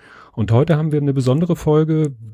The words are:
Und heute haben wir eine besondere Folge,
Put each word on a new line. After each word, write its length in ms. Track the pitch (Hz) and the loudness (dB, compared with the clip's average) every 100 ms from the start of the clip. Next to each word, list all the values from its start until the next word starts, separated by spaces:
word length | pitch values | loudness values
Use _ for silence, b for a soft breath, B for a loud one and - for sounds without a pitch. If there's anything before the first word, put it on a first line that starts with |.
| B B B | B B B
Und 200 | - 101 | -6 0
heute 260 | 117 160 151 | 2 2 0
haben 140 | 156 | 0
wir 100 | 151 | 0
eine 140 | 143 135 | 0 0
besondere 400 | 127 135 175 170 | 0 0 0 -2
Folge, 600 | 160 151 160 156 151 120 110 | 0 2 2 0 -2 -6 -18